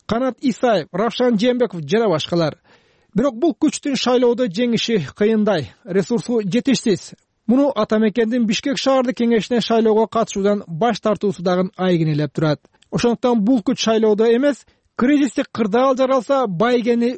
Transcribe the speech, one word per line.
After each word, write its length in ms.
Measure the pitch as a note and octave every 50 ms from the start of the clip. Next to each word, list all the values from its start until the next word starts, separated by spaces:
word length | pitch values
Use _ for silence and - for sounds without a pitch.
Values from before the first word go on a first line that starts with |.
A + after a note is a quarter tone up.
| _
Канат 320 | - G#3 A#3 C4 C4 B3+ -
Исаев, 480 | - C4 - - - A#3+ G#3+ F3+ C#3+ - -
Равшан 460 | F3 A3+ A#3 - - B3+ B3 A#3+ F#3
Жээнбеков 440 | A#3 B3+ B3 B3 B3 G3 - E3+ D3+
жана 260 | C#3 F3+ A3+ A#3 G#3
башкалар. 500 | E3 D3+ - - F3 E3+ E3 C#3+ - - _ _ _ _ _ _ _ _ _ _ _
Бирок 220 | F#3+ B3 C#4+ A3+ A3+
бул 160 | D4+ E4 -
күчтүн 400 | - D#4 C#4+ - - - C#4+ C4+
шайлоодо 500 | - - B3 B3+ B3 B3+ A#3+ A#3+ G#3 B3+
жеңиши 600 | A3+ E3 G3+ B3 A#3+ A#3 - - - A#3 G3 C#3+ B2+ -
кыйындай, 540 | - G#3 G#3+ A3+ G#3+ G#3 A3 G3 D#3+ B2+ - - _ _
ресурсу 560 | G3 F3 G3 F#3 - A#3+ G#3 - - A#3+ A3+ G#3
жетишсиз. 720 | F#3 E3 B3 - C#4 A#3+ - - A#3+ F#3 - - - - - _ _ _ _ _
Муну 240 | - A#3 C4+ C#4+ C#4+ -
Ата 240 | G#3+ G#3+ - A3 A3
Мекендин 460 | A3 G#3+ - A#3+ A3+ A3 B3 B3 A#3
Бишкек 320 | G3+ G3+ - - C#4+ C4
шаардык 440 | - - C4+ C4+ C4 B3+ B3+ - -
кеңешине 400 | A#3+ A#3 A#3 G#3+ - - B3 A#3
шайлоого 480 | - - A3+ A3+ A3+ A3 G#3 A3 A3+ -
катышуудан 560 | - A3+ G#3+ - - G3+ G3 G3+ G#3 G#3 -
баш 340 | - E3 D3+ A3 A#3+ G#3+ -
тартуусу 420 | - A3 G#3 - G#3+ G3+ - - E3+
дагы 280 | F#3+ F3+ F#3 F#3 F#3+ -
айгинелеп 560 | - F#3 F#3 F3+ E3 D#3+ D#3 D3+ D3 D3+ D3 -
турат. 260 | - D#3+ D#3 D3 - _ _ _ _ _ _
Ошондуктан 500 | - E3+ - A#3+ A#3 - - B3 A#3+ A#3
бул 220 | F#3+ A3+ C4+ A#3 -
күч 160 | C#4 B3 -
шайлоодо 480 | - A3 A3+ A3 A3+ G#3+ G#3+ G3 A3+
эмес, 400 | A#3 A#3 A#3+ C#4 C#4+ C4+ - - _ _ _ _ _ _
кризистик 500 | - A#3 B3+ D4 C#4 D4 A#3 - C#4+ C4 - -
кырдаал 440 | G#3+ A#3 G3 G3 A#3+ C4 C4+ C4+
жаралса, 500 | A#3 C4 B3+ C4+ C4 G#3 - C#4 C4+ B3+ G#3+
байгени 680 | F3 D#3+ G#3+ A#3+ B3 B3 G3+ A#3+ A#3 A#3 A#3 B3 C4